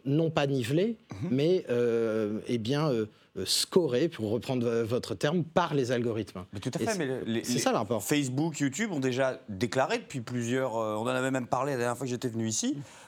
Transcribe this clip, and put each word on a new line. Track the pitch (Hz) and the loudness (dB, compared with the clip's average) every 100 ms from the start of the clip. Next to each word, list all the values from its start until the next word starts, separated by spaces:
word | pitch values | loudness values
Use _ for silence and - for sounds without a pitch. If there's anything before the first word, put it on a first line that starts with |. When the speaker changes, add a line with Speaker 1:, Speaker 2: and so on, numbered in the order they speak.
| - | 0
Speaker 1:
non | 147 165 | 2 2
pas | 160 143 | 0 0
nivelées, | 135 113 151 214 226 - 98 | 0 2 2 2 -2 -10 -8
Speaker 2:
Mhm. | 95 | -2
Speaker 1:
mais, | 127 156 185 - | 2 4 2 2
euh, | 120 120 117 113 110 107 107 - | 2 2 2 2 2 0 -2 -2
eh | 120 | -2
bien, | 110 143 156 | 0 0 2
euh, | 117 107 - _ - | 2 0 -8 _ -6
euh, | 92 | -2
scorées, | - - 185 160 123 165 | 0 2 2 4 2 0
pour | - 110 | 0 -2
reprendre | 113 - 127 120 | 0 0 0 2
v-, | 117 | 0
votre | 113 120 - | 0 -2 -2
terme, | 120 147 175 | -2 0 0
par | 156 - 170 147 | 0 2 2 2
les | 120 | 2
algorithmes. | 123 120 110 101 92 90 | 2 0 -2 -4 -8 -10
Speaker 2:
Mais | 98 | -8
tout | 127 | -6
à | 165 | -2
Speaker 1:
Et | 226 | -2
Speaker 2:
fait, | |
Speaker 1:
c'est, | 202 | 0
Speaker 2:
mais | 139 | -2
le, | 127 | -2
les, | 101 113 | -2 -2
Speaker 1:
c'est | - | 0
Speaker 2:
les | 247 | 0
Speaker 1:
ça | 262 | 2
le | 196 | 0
rapport. | 107 117 | 0 -2
Speaker 2:
Facebook, | - 147 135 127 165 143 | 2 0 2 0 -2 0
YouTube | 139 147 226 | -2 -2 -4
ont | 156 | 0
déjà | 131 123 131 - - | 0 2 0 -2 -8
déclaré | 95 120 131 151 233 | -4 0 2 2 0
depuis | 180 135 | -4 -10
plusieurs... | 110 123 117 127 131 113 | -6 -4 0 0 0 -2
Euh, | 110 107 | -2 -2
on | |
en | 117 | 0
avait | 127 131 | 0 0
même | 131 120 | -2 0
parlé | 131 139 | -2 0
la | 131 | 0
dernière | 120 120 | -2 -2
fois | 135 | -4
que | |
j'étais | 123 131 | -4 -4
venu | 113 110 | -2 -2
ici, | 110 240 269 131 - | -2 -2 -4 -8 -16